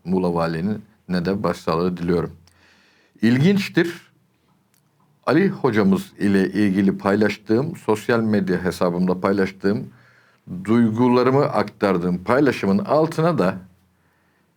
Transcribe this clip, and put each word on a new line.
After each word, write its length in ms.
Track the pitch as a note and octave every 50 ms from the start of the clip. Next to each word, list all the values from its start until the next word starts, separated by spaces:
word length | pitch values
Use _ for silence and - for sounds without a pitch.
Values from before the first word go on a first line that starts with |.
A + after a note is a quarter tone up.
| _
Muğla 300 | E2+ F#2 F#2 F#2 F2+ E2+
valiliğine 880 | E2 E2 E2 E2+ D#2+ F2 G2+ G#2+ G#2 - - _ _ _ - F2+ F2+ E2+
de 180 | F#2 G2 G2+ G#2
başsağlığı 540 | E2+ E2+ - - - E2 E2 F2 F#2 F2+
diliyorum. 360 | F2 F2 F2 F2 F2 D#2+ D#2+ - - _ _ _ _ _ _ _ _ _ _ _ _ _ _ _ _ -
İlginçtir. 920 | A#2 A#2+ C3 C#3+ F#3 G3+ G3 F#3+ - - E3 F3 E3+ - - - _ _ _ _ _ _ _ _ _ _ _ _ _ _ _ _ _ _ _ _ _ _ _ _
Ali 220 | - A#2 - G3 G2
hocamız 640 | G2 - - C3+ A2 A2 G#2 F#2+ F#2+ F#2 F#2+ - - -
ile 340 | F2 G#2 G2 G2 F#2+ F#2 -
ilgili 460 | F#2+ G#2+ G2+ F#2 G2 G2+ G2 F#2+ F#2+
paylaştığım, 800 | - G2 G2 G#2 A2 G#2 G#2 - - - A2 A#2 C#3+ E3 -
sosyal 440 | - - - A2 G#2+ - - B2 A#2
medya 440 | A2+ A2 G#2+ G#2 F#2+ F2+ F2+ F2 F2+
hesabımda 560 | F#2 E2 - F#2+ F2+ F2 F2 F#2 F2+ F2+ F2+
paylaştığım, 680 | F#2 G2 G2+ G2+ F#2+ F#2+ - - - G2 G#2 B2+ A#2+ - - - _ _ _ _ _ _ _ _ _ - - F2+ F#2+
duygularımı 800 | G2 A2+ A#2+ A#2+ A2 G#2+ A2 B2+ B2+ B2 B2 B2 B2+ C3 C#3 D3
aktardığım 800 | - - G#2 G2+ G2+ - - - G2+ F#2+ F2+ E2+ F2+ F2+ F2+ -
paylaşımın 540 | - A#2+ C3+ D3 C3+ A2+ - - G2 G2 G2+
altına 600 | G2+ G#2+ B2+ D3+ D#3+ D#3+ D#3+ - D#3+ E3+ E3+ C3+
da 200 | F2+ F#2 G2+ F#2 - - _ _ _ _ _ _ _ _ _ _ _ _ _ _ _ _ _